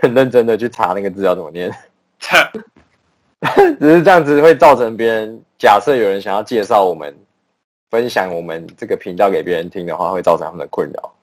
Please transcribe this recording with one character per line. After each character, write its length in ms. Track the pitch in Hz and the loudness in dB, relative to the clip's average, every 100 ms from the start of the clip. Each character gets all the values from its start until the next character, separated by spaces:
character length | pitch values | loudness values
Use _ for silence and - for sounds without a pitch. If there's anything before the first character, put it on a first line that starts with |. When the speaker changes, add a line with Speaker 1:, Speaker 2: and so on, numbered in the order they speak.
Speaker 1:
<laughs> 80 | 135 | 0
认 160 | 123 131 | 2 2
真 140 | 120 | 2
的 140 | 113 107 | 2 0
去 100 | 120 | -2
查 240 | - 90 | -2 -2
那 80 | 98 | -2
个 100 | 98 | -6
字 140 | 98 | -2
要 100 | 95 | -2
怎 80 | 90 | -2
么 80 | 78 | -6
念。 220 | 87 87 - _ _ _ _ | -10 -10 -10 _ _ _ _
Speaker 2:
<laughs> 1600 | - 175 139 220 - _ _ _ _ _ _ - 170 - 370 285 | -2 0 0 -6 -18 _ _ _ _ _ _ -10 -2 2 2 2
Speaker 1:
只 160 | 151 170 | 4 4
是 60 | |
这 80 | 165 | 6
样 120 | 180 | 4
子 200 | 143 147 | 4 4
会 120 | 160 | 6
造 220 | 143 160 120 | 6 6 4
成 180 | 113 | 0
别 160 | 110 113 | -2 -2
人， 320 | 110 107 113 _ - | -2 -6 -12 _ 0
假 220 | 113 101 | 2 2
设 160 | 147 131 | 2 0
有 100 | 101 | 0
人 140 | 98 | -2
想 140 | 98 | -4
要 80 | 101 | -6
介 200 | 107 117 | -4 -4
绍 220 | 98 107 | 0 2
我 100 | 92 | 2
们、 240 | 80 73 71 _ _ _ _ _ _ _ | -2 -10 -16 _ _ _ _ _ _ _
分 160 | 117 120 | -4 -2
享 260 | 104 92 | -2 -4
我 80 | 85 | -6
们 240 | 85 82 82 - | -10 -12 -14 -14
这 100 | 101 | -8
个 80 | 98 | -8
频 200 | 98 90 | -6 -2
道 140 | 101 | -2
给 120 | 85 | -2
别 140 | 82 82 | -4 -6
人 140 | 87 | -6
听 160 | 95 85 | -10 -10
的 100 | 80 | -6
话， 140 | 87 | -6
会 100 | 92 | -2
造 160 | 85 85 | 0 -2
成 80 | |
他 60 | 78 | -4
们 80 | 85 | -12
的 80 | 73 | -10
困 220 | - 76 | -8 -8
扰。 220 | - - _ | -10 -16 _